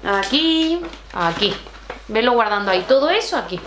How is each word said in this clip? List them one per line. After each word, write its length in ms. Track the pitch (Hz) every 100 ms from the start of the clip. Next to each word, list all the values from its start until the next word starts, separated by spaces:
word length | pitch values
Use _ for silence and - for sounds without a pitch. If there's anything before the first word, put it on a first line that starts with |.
| -
Aquí, 760 | 196 190 277 320 320 320 339 339 - -
aquí. 420 | - 170 165 202 196 - - - - -
Velo 260 | 220 240
guardando 360 | 240 214 208 202
ahí, 160 | 185 180
todo 220 | 269 294
eso 280 | 403 466 320
aquí. 220 | - 180